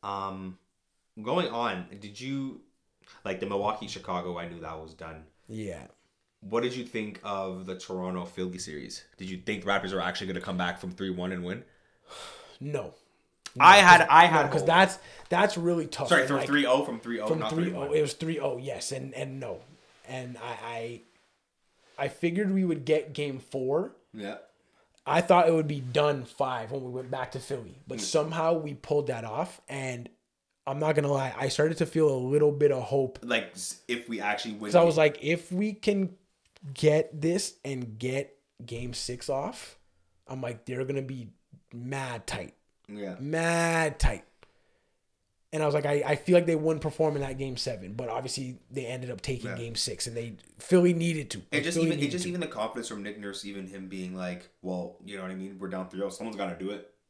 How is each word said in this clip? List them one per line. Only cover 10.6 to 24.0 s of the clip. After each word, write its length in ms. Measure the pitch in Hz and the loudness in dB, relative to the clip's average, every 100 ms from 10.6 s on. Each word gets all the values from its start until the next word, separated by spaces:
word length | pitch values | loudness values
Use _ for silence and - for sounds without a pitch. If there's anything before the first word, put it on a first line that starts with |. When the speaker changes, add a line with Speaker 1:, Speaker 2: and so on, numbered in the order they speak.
| 90 87 | -2 -4
Speaker 1:
from 120 | 92 | -8
three 180 | 87 98 | -6 -6
one 240 | 90 90 | -4 -4
and 100 | 92 | -6
win? 220 | 87 107 - _ _ _ _ | -6 -8 -12 _ _ _ _
Speaker 2:
<sighs> 540 | - - - - - | -18 -18 -18 -20 -14
No. 320 | 139 147 101 - _ _ _ _ - - | -8 -6 -8 -14 _ _ _ _ -16 8
Speaker 1:
I 220 | 151 202 | 12 12
Speaker 2:
No, 60 | 185 | 12
Speaker 1:
had, 100 | 175 | 12
Speaker 2:
'cause, 80 | 160 | 12
Speaker 1:
I 160 | 151 175 | 10 10
had 180 | 160 139 | 8 4
Speaker 2:
no, 60 | |
'cause 80 | 151 | 2
Speaker 1:
hope. 60 | 139 | 4
Speaker 2:
that's, 320 | 165 190 - - - - | 6 6 4 -14 -20 -2
that's 300 | 175 202 - | 2 2 2
really 280 | 170 170 151 | 0 0 -2
tough. 220 | - 139 | -6 2
Speaker 1:
Sorry, 140 | 165 | 4
Speaker 2:
And, 60 | 131 | 4
Speaker 1:
from 80 | 139 | 0
Speaker 2:
like, 100 | 131 | 2
Speaker 1:
three 180 | 147 135 | 2 6
oh, 200 | 131 143 | 4 4
from 160 | 117 | -6
three 180 | 117 113 | -6 -4
oh, 80 | 107 | -2
Speaker 2:
from 120 | 160 | 0
Speaker 1:
not 100 | 110 | 0
Speaker 2:
three 160 | 160 175 | 0 -2
oh. 0 | |
Speaker 1:
three 80 | |
one. 240 | 180 139 151 | -2 0 0
Speaker 2:
It 40 | |
was 120 | 147 | 0
three 260 | - 160 160 | -2 -4 -2
oh, 180 | 139 127 | -2 -4
yes, 360 | 135 120 - | -8 -8 -6
and, 200 | 135 131 | -8 -8
and 280 | 127 135 135 | -8 -8 -8
no. 180 | 127 92 - - _ _ - | -10 -10 -14 -20 _ _ -14
And 300 | 131 123 120 | -12 -10 -12
I, 640 | 120 113 117 117 117 120 - _ _ _ _ _ _ _ _ - | -12 -10 -10 -8 -10 -12 -18 _ _ _ _ _ _ _ _ -6
I, 60 | 139 | -6
I 20 | |
figured 420 | - 170 175 208 | -2 -2 0 0
we 140 | 190 | 2
would 220 | 185 156 131 | 2 0 2
get 260 | 156 151 | 0 0
game 280 | 139 147 131 | -6 -6 -6
four. 580 | - 139 127 147 220 - | -8 -4 0 0 -2 -8